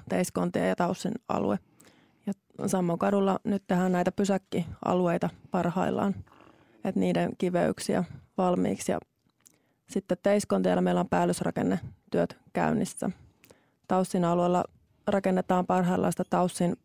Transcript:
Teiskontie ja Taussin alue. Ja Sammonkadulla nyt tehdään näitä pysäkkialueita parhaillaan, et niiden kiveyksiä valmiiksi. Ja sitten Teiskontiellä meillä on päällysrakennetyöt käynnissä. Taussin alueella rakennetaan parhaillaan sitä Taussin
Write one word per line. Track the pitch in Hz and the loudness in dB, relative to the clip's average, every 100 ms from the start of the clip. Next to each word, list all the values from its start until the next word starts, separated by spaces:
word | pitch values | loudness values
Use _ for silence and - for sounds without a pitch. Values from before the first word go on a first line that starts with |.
| - | -4
Teiskontie | 180 180 180 180 175 180 | -2 -2 -2 -2 0 0
ja | 185 | 0
Taussin | 180 190 190 - - | -2 -2 -6 -6 -4
alue. | - - 202 - _ - _ _ _ - | -2 0 -2 -6 _ -20 _ _ _ -10
Ja | - _ - 202 | -10 _ -8 -4
Sammonkadulla | 190 175 170 196 202 196 190 | 0 0 0 0 2 2 0
nyt | - 196 - | -2 -4 0
tehdään | 180 185 | 0 2
näitä | 180 180 | 2 0
pysäkkialueita | - 196 190 - - 170 - - 180 175 170 175 - - | 0 0 0 -2 -4 -4 -4 -2 0 0 0 -2 -6 -6
parhaillaan, | 185 175 175 180 - 196 190 - - - - _ _ | -2 0 0 0 0 -2 -4 -10 -20 -20 -20 _ _
et | 196 190 | -6 0
niiden | 185 170 175 - | 0 0 -2 -2
kiveyksiä | 180 175 165 - - 202 180 - - - | -2 0 0 -2 -2 -2 -4 -10 -8 -2
valmiiksi. | 185 180 180 196 - | 0 2 0 -2 -4
Ja | - - _ _ _ - _ _ _ - | -4 -6 _ _ _ -20 _ _ _ -10
sitten | 202 - 180 | -6 -4 0
Teiskontiellä | 196 202 - 196 185 180 | 2 2 2 0 2 2
meillä | 180 180 | 2 2
on | 180 | 2
päällysrakennetyöt | 180 175 175 175 - - 190 - - _ 175 170 - _ | 2 2 0 -4 -2 -2 -2 -6 -16 _ -2 -2 -6 _
käynnissä. | 185 160 160 - - - - - _ - - _ _ - | -2 0 0 -4 -6 -6 -8 -14 _ -20 -20 _ _ -2
Taussin | 185 185 190 170 | 0 0 0 2
alueella | 175 175 180 - _ _ _ - | 2 2 0 -2 _ _ _ -2
rakennetaan | 196 190 185 - 185 180 | 0 2 2 2 2 2
parhaillaan | 185 180 185 175 | 2 2 2 0
sitä | 175 180 | 0 0
Taussin | 180 180 - 175 - | 2 2 0 -2 -2